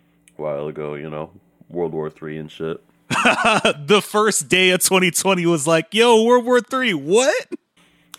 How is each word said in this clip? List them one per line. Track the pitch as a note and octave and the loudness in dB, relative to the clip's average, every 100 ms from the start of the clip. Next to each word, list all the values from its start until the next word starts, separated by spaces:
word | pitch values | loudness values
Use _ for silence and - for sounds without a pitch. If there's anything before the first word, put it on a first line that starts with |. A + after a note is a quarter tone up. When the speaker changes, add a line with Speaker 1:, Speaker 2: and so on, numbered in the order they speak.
| _ _ _ - | _ _ _ -12
Speaker 1:
a | |
while | D2+ C#2+ D2+ | -8 -8 -8
ago, | D#2 D2+ D2 | -10 -10 -10
you | D#2 | -10
know, | D2+ E2 F#2+ _ _ _ | -10 -12 -16 _ _ _
World | E2+ E2 | -6 -6
War | D#2 D#2 | -4 -8
Three | - D#2 D#2 | -10 -12 -12
and | D2+ | -12
shit. | - D#2+ D#2 _ _ - | -10 -8 -8 _ _ -8
Speaker 2:
<laughs> | |
The | - A#3+ - A#3 G#3 G#3 D3 D3 G3+ | -2 0 0 0 0 0 -2 0 0
first | - G#3+ G#3+ - C3 | 2 0 0 0 0
day | F3+ F#3 | 2 2
of | F3+ | 2
twenty | - F#3+ F3+ | 2 2 0
twenty | - F#3+ F#3 E3+ | 0 -2 0 2
was | E3 C#3+ | 0 2
like, | D#3+ D#3+ | 0 0
"Yo, | G#3 A#3+ A3+ | 2 4 6
World | A3+ B3 A#3 | 6 4 4
War | B3 | 0
Three, | - C4 B3+ E3 | 0 -2 -2 -2
what?" | C#3 G#3 C4+ A#4+ - - _ _ _ _ _ | 2 2 2 0 -4 -14 _ _ _ _ _